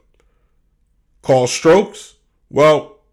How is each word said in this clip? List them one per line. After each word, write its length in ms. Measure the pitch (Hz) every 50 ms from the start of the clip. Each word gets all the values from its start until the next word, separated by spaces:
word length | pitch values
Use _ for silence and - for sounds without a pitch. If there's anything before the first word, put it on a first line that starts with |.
| _ _ _ _ _ _ _ _ _ _ _ _ _ _ _ _ _ _ _ _ _ _ _ _
Carl 240 | _ - 135 127 127
Stokes, 680 | 120 - - - 160 170 196 - - - - - - _ _ _ _ _ _ _ _
well, 480 | - 107 147 156 151 143 - - - _ _ _